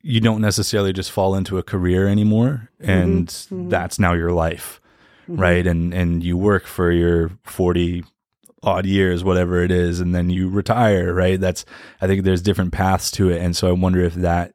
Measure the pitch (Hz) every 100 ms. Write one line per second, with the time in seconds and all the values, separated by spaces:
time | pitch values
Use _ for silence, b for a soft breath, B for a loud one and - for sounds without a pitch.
0 | 156 113 113 110 107 98 101 107 98 95
1 | 92 - 95 95 92 92 - 98 90 92
2 | 98 101 104 107 123 135 110 _ - 92
3 | 90 90 85 - - 185 90 90 85 -
4 | 92 87 85 87 80 85 - - b b
5 | b b - 170 90 87 90 85 85 90
6 | 87 85 87 87 101 98 - - 87 85
7 | 85 85 82 90 - - 90 87 87 87
8 | 87 _ _ _ _ _ 101 90 95 98
9 | 92 87 92 90 87 90 90 90 87 87
10 | 87 90 87 90 92 98 - 123 113 98
11 | 87 87 92 95 92 87 - B B B
12 | 95 98 95 92 95 95 90 - 95 92
13 | - - 92 85 87 85 92 90 92 92
14 | 87 87 87 87 87